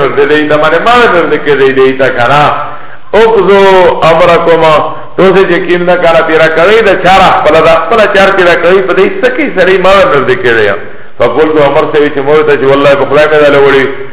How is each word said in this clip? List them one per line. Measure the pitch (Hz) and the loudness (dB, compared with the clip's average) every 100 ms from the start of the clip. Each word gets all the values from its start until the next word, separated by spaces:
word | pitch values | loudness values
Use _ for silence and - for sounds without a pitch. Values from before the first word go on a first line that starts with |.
نزدې | 135 120 143 | -2 -2 0
دی | 151 151 | 0 0
تا | 151 | 0
معنی | 156 165 | 0 -2
ما | 214 240 | 0 0
ور | 233 | 2
نزدې | 180 156 147 147 | 0 -2 -2 -2
کې | 135 | 0
دی | 135 | 0
دی | 131 131 | 2 0
تا | 131 131 | 0 -2
کنه. | 120 120 147 139 101 98 - - - - | -2 0 0 0 -2 -8 -12 -16 -16 -4
"اقضوا | 202 220 220 185 196 196 190 175 - 160 | 0 2 2 2 2 4 4 2 0 0
امرکم." | 165 175 165 170 165 160 147 127 - - - | 2 2 2 2 2 2 0 -2 -8 -10 0
تو | |
سے | 185 185 | 2 2
چې | 180 170 - | 0 -2 -2
کیم | 175 | -2
نه | 175 180 | 0 0
کنه | 165 165 | 2 0
تیرا | 160 160 160 | 0 0 0
کوي | 160 180 226 | 0 2 2
د | 196 170 | 0 0
چار | 175 190 175 143 | 2 2 2 0
خپل | - | 0
د | 160 160 | 2 2
خپل | 165 196 220 202 | 0 0 0 0
چار | 196 196 190 | 0 0 0
تیرا | 175 | 0
کوي | 160 170 190 | 0 0 0
په | 185 | 0
دې | 175 196 - | 0 -2 -2
سکی | 247 247 277 180 | -4 -2 -4 -2
سړی | 185 185 | 0 0
ما | 180 | 2
ور | 196 185 | 2 2
نزدې | 143 123 123 | 0 -2 -2
کې | 127 113 | -2 0
دی. | 104 98 - - - - | 0 -4 -10 -16 -14 -4
فقلت | 120 120 156 151 | -2 0 0 0
عمر | 139 147 151 | 0 0 -2
سے | 151 | -2
وی | 147 | -2
چې | 139 | -2
مور | 135 151 | -2 0
ته | 151 139 | 0 0
چې | |
والله | 135 139 143 | 0 2 2
په | 139 | 0
خدای | 139 143 151 | 0 0 2
مې | 151 | 2
دله | 147 143 | 2 2
وړي، | 139 135 127 - - | 2 2 -2 -6 -14